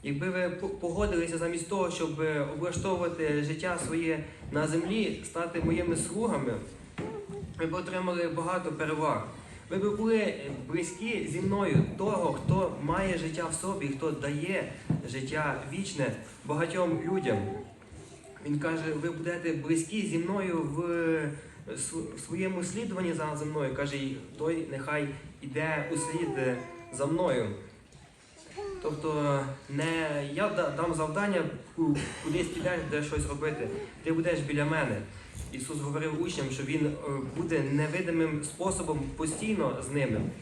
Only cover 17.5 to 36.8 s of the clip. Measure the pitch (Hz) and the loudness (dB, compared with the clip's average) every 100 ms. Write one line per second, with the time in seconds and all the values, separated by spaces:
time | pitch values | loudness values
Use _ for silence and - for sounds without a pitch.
17.5 | - - - - - - - - - 143 | -4 -8 -16 -18 -16 -16 -18 -18 -8 0
18.5 | 147 160 165 156 147 165 156 165 175 170 | 2 2 0 0 0 -2 -2 -2 0 0
19.5 | 147 147 160 - 214 185 165 175 202 185 | 0 2 2 2 0 2 0 2 0 2
20.5 | 165 156 143 175 170 165 160 147 139 - | 0 0 0 0 2 4 4 2 -4 -12
21.5 | - - - - 165 - - - 170 190 | -14 -10 -6 -4 -4 -6 -8 -6 0 0
22.5 | 185 170 208 233 185 175 156 151 151 147 | 0 -2 -2 -2 0 0 0 0 -2 -2
23.5 | 151 135 127 143 139 135 135 - - 156 | 0 0 0 -2 0 -2 -4 -8 -2 0
24.5 | 165 - 135 135 151 143 139 - - 143 | 0 -2 -4 -2 0 0 -4 -12 -12 -6
25.5 | 135 160 151 147 156 - 160 165 135 127 | -2 0 0 0 0 0 0 0 2 2
26.5 | 123 - - - - 143 165 180 127 107 | 2 -4 -12 -12 -2 2 4 4 4 2
27.5 | 101 - - - - - - - - - | -2 -10 -18 -20 -20 -20 -20 -20 -20 -14
28.5 | - 403 381 151 147 156 151 147 139 135 | -8 -6 -4 -4 -2 0 2 4 2 0
29.5 | 135 - 139 160 165 156 143 143 147 156 | -6 -4 0 2 2 2 0 -2 0 2
30.5 | 170 156 143 170 156 156 156 202 185 156 | 2 0 2 0 2 0 2 2 2 0
31.5 | - - - 160 143 - - 160 165 165 | -4 -10 0 4 4 0 -6 -2 0 0
32.5 | 170 180 175 147 147 147 151 143 143 147 | 0 0 0 0 -2 0 0 0 0 -2
33.5 | 151 - - - - 165 160 170 160 143 | 0 -2 -4 -8 -6 0 2 4 2 2
34.5 | 147 147 160 131 101 107 - - - - | 2 4 2 2 0 -4 -10 -14 -10 -8
35.5 | 127 - 151 143 151 156 151 175 151 135 | -6 -6 -4 -2 -2 -2 0 -2 0 -2
36.5 | 131 135 156 | -2 0 2